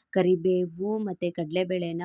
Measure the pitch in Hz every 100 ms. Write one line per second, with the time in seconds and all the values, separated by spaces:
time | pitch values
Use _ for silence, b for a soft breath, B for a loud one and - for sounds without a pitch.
0 | _ 190 180 180 180 180 180 170 202 220
1 | 208 175 175 175 156 175 180 185 170 165